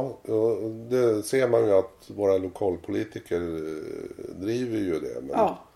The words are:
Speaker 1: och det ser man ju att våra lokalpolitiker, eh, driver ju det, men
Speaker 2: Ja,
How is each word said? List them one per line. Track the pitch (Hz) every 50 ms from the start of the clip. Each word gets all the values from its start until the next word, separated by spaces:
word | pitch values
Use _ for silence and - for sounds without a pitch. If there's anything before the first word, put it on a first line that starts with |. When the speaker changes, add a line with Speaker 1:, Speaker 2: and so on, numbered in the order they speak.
| 135 135 113 -
Speaker 1:
och | - 107 110 110 110 117 110 95 110 113
det | 113 113 117 120 123 127 120 117 107 104 101
ser | - 135 135 131
man | 120 117 117 113
ju | 107 98
att | 95 92 - - - -
våra | - 104 101 104 98 95
lokalpolitiker, | 95 95 90 - - 107 95 87 85 - - 101 104 107 - - - - - 90 87
eh, | 87 85 82 80 78 80 78 78 78 - 50 50 50 50 - - - - -
driver | - 92 107 117 123 127 120 110
ju | 107 101 90 82 76
det, | 73 64 60 62
men | 127 139
Speaker 2:
Ja, | 143 220 214 170 - - - - _